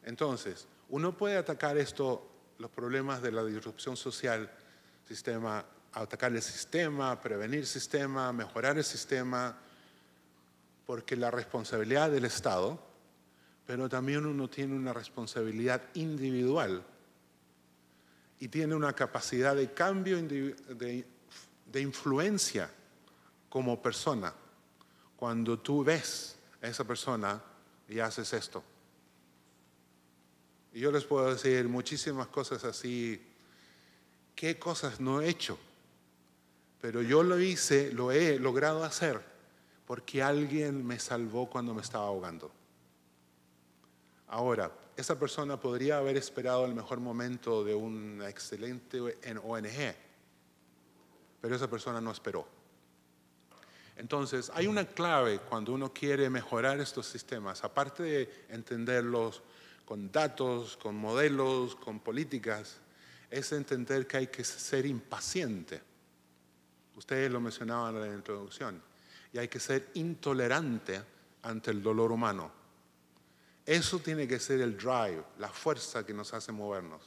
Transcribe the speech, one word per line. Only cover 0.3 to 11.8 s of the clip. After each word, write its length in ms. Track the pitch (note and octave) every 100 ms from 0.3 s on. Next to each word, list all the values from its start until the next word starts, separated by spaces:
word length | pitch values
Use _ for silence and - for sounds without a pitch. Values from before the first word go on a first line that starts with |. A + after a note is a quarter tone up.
| B2 G2+ F2 - - -
uno 260 | C#3 E3+ F3+
puede 200 | G3+ G3
atacar 400 | F3 D3+ D3+ D3
esto, 500 | C#3 - C3 B2 - - - -
los 120 | -
problemas 500 | - A#2+ C3+ C3+ C3
de 120 | B2
la 120 | A2+
disrupción 520 | A2 G#2+ A2 - - B2
social, 540 | C3+ - C3 A2+ G#2+ - - - - - -
sistema, 580 | G#2+ - A2+ A2+ G#2+ - - -
atacar 400 | A2 G#2+ A2+ B2+
el 100 | A#2
sistema, 760 | - - - D#3+ E3 C#3+ C3+ A#2+
prevenir 400 | A#2 G#2 G#2+ D3
el 60 | C3+
sistema, 680 | C3 - D3 C#3 C3+ B2+
mejorar 460 | A#2+ G2+ A#2+ B2+ D3
el 60 |
sistema, 720 | D3 C3 - C3+ B2+ B2+ B2 A2+ - - - - _ _ _ _ _ _ _ _ -
porque 300 | A#2+ - B2
la 140 | A#2+
responsabilidad 800 | A#2+ A#2 B2 A2 A2+